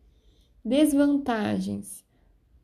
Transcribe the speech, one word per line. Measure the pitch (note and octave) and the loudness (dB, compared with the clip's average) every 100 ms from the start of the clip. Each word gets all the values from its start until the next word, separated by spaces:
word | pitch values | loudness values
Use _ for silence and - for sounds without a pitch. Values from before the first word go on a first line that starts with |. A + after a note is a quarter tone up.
| _ _ _ _ _ _ | _ _ _ _ _ _
Desvantagens: | A3 C4+ D4+ C#4 C#4+ C#4+ C4+ A3 G#3 G3 F#3+ G3+ G#3 - _ _ _ _ _ _ | 0 2 4 4 2 0 -2 -2 -2 -2 -4 -8 -10 -20 _ _ _ _ _ _